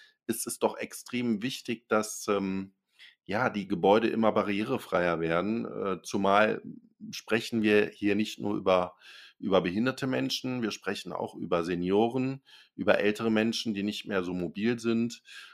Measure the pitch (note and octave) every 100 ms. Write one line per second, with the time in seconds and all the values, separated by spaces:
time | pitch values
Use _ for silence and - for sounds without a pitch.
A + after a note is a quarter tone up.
0 | - _ - A2+ - - G#2+ - G#2+ -
1 | - B2 B2 G#2 B2 - - A2+ - G#2+
2 | G#2+ - - G2+ G2 F#2+ G2 _ _ _
3 | - _ - G2+ B2+ G2+ F#2+ F#2 F#2+ G#2+
4 | A2+ A2+ A2 G#2+ G2 G2+ G#2+ B2 - F2+
5 | F2 E2 E2 E2+ G2 A2+ A2+ G#2+ G2+ F#2
6 | - G#2 G2 G2+ G#2+ G#2+ - - _ _
7 | G#2+ - - A2 - A#2 G#2+ G#2 G#2 -
8 | G2+ G2+ G#2+ - G#2 G#2 F#2+ F#2 F2+ -
9 | - - - - G2 F#2 F2+ F#2+ B2+ B2+
10 | C3 C3 C3 - B2+ B2+ G#2+ - - G2+
11 | F#2 E2+ - - F#2 F2 E2+ F2 F2+ G2+
12 | A#2 B2+ C3 C3+ _ - _ - G2 -
13 | G#2 G#2+ A2+ A2 A2+ A2+ A#2 G2+ G2+ G#2
14 | G#2+ G2 F2 F2+ F2 G2 A2 A#2+ A2+ A#2
15 | A#2 - - - -